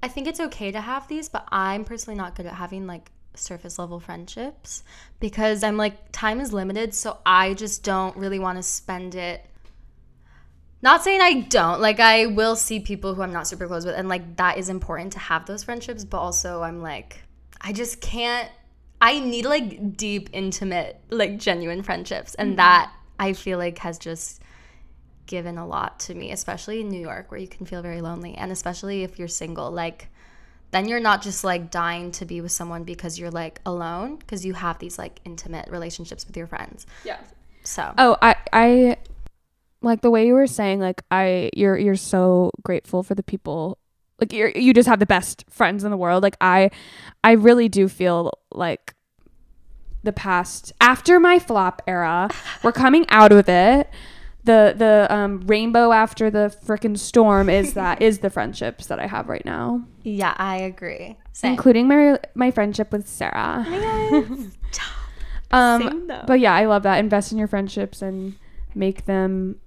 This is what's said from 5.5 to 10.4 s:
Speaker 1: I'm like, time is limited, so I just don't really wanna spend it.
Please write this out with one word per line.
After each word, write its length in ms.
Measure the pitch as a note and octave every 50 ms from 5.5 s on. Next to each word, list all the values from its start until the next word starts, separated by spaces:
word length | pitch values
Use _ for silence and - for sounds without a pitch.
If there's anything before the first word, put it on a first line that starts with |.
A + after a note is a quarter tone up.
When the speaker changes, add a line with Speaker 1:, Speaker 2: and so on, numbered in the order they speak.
| G#3+ G#3 G#3
Speaker 1:
I'm 140 | G#3+ G#3 G#3+
like, 340 | G#3+ G#3+ G3+ - - -
time 300 | - - - A3 G#3+ A#3+
is 100 | C#4 B3+
limited, 420 | G#3 G3 F#3+ F#3+ G3 G#3+ A3+ A3+ G#3
so 260 | - - A3+ - - -
I 280 | - F#3 F#3 F#3+ F#3+ G3
just 300 | G3 G#3+ G#3+ G3 - -
don't 320 | - F#3+ F#3+ F#3+ F#3+ F#3+ -
really 200 | G3 G3 G3 F#3+
wanna 220 | F#3+ F#3 F3+ F#3 F3+
spend 520 | - - - - - F#3+ F3+ F#3 F#3 F3+
it. 300 | F#3 F3+ F3 - - - _ - - - - - - - - _ _ _ _ _ _ _ _ _ -